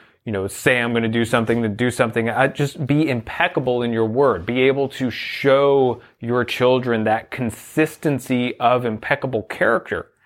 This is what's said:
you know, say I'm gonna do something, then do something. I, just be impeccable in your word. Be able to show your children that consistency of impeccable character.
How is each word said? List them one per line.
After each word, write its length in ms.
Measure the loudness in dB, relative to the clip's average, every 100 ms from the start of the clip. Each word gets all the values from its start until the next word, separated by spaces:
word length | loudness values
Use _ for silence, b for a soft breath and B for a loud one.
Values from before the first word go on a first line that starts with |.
| b b
you 80 | -6
know, 160 | -4 -4
say 320 | -6 -2 -2
I'm 120 | 0
gonna 140 | 0 0
do 180 | 0
something, 380 | 0 0 2 0
then 140 | -2 0
do 160 | -2
something. 360 | 0 -2 0 -2
I, 200 | 0 0
just 360 | 0 -4 -4
be 240 | 0 2 2
impeccable 760 | -2 -4 -2 0 0 0 0
in 80 | 0
your 140 | 0 0
word. 380 | 2 2 2
Be 180 | -2 2
able 260 | 2 2 -2
to 200 | -4 -4
show 920 | -4 -10 -2 4 4 6 4 4 0 B _
your 260 | -2 -2
children 600 | -2 2 2 4 2 0
that 260 | 2 0 -2
consistency 1300 | -6 -6 -6 -4 0 0 0 -2 -2 -2 -2 -2 0
of 260 | 2 2
impeccable 600 | 0 -4 -2 -2 -2 -4
character. 680 | -6 -2 2 2 -2 -8 -8 _